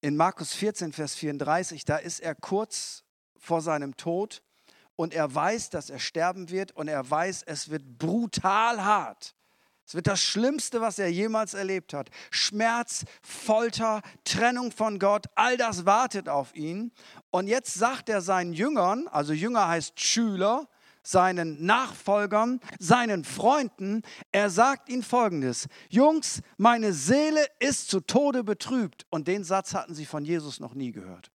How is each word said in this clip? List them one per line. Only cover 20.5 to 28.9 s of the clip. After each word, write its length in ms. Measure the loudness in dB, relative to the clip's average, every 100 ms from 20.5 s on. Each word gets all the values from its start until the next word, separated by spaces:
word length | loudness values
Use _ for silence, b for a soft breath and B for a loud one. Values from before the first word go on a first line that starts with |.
| 2 -2 b b b
seinen 600 | 2 4 4 2 -4 -4
Nachfolgern, 960 | 2 2 2 -6 0 2 2 2 0 -2 B B
seinen 460 | 4 4 4 -2
Freunden, 800 | -4 0 4 4 2 _ -4 -4 -6 B B
er 180 | 2 2
sagt 400 | 6 4 4 -4
ihnen 120 | -6
Folgendes: 640 | 0 2 2 2 -2 -2 -8 B B
"Jungs, 540 | 6 6 6 -2 -8 B B
meine 340 | 4 4 2
Seele 520 | 0 4 4 4 4 2 _
ist 300 | -2 -2 -2
zu 120 | -2
Tode 440 | 2 2 4 2
betrübt." 640 | -2 -4 -2 -2 -2